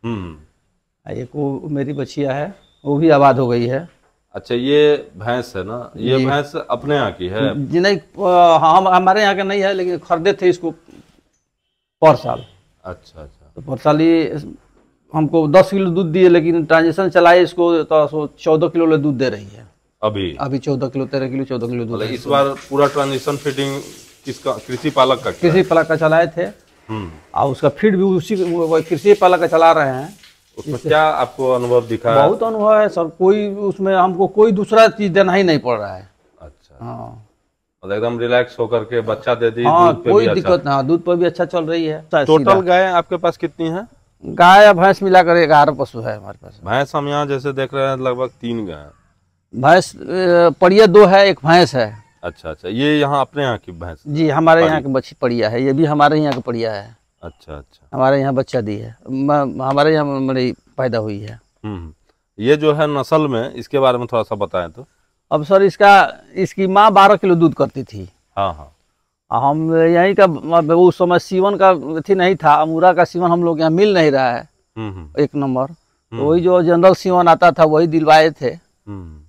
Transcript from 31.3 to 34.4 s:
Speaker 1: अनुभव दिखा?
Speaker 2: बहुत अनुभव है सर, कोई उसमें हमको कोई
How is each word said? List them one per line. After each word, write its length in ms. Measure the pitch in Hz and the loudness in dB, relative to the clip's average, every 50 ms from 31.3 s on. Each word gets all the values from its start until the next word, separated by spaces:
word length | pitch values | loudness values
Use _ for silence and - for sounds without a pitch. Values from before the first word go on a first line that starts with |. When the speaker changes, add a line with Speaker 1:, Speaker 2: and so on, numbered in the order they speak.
| - - 135 127 127 | -4 -4 -2 0 0
Speaker 1:
अनुभव 340 | 123 123 120 123 123 117 | 0 0 0 0 0 0
दिखा? 400 | 110 113 107 - 117 113 113 113 | 0 -8 -4 -2 0 2 4 4
Speaker 2:
बहुत 160 | 156 214 220 226 | 2 2 0 -4
अनुभव 360 | 226 220 220 208 214 220 214 | -6 -4 -2 2 2 2 2
है 100 | 214 202 | 2 0
सर, 160 | - 180 165 | -2 -4 -6
कोई 500 | 160 160 _ 185 185 202 214 208 208 196 | -6 -4 _ 2 2 2 2 -2 -6 -8
उसमें 400 | 202 202 202 185 - 190 190 190 | -6 -6 -6 -6 -4 -4 -2 0
हमको 320 | 185 175 185 185 170 196 | 0 0 0 0 -2 -2
कोई 260 | 185 190 208 | -2 2 2